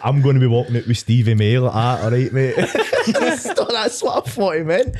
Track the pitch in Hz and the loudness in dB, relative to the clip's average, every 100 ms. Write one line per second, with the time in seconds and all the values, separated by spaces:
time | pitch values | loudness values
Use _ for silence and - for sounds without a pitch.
0 | - 139 139 135 127 117 120 117 110 113 | 0 2 4 4 4 2 0 -4 -2 -4
1 | - 113 113 113 104 120 127 - 117 127 | 0 2 4 2 2 2 0 0 0 0
2 | 107 120 131 131 135 131 - - 440 - | 0 0 0 0 -2 0 -2 -2 -2 -2
3 | 466 359 - 311 - - - 240 220 - | 0 0 0 -2 -6 -4 -2 -2 -2 -2
4 | - - - - 196 160 160 175 196 | -4 -4 -6 -2 -2 -2 0 0 0